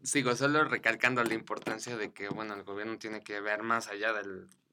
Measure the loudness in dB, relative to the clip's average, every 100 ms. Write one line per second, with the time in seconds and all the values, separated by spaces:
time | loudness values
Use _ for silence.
0 | 0 2 4 4 4 4 4 4 2 4
1 | 4 4 2 2 -2 -6 -4 -6 -4 -4
2 | -4 -4 -6 -4 -6 -8 -8 -8 -6 -6
3 | -8 -10 -8 -6 -2 -2 2 0 0 -2
4 | -2 -2 -6 -10 -14 _ _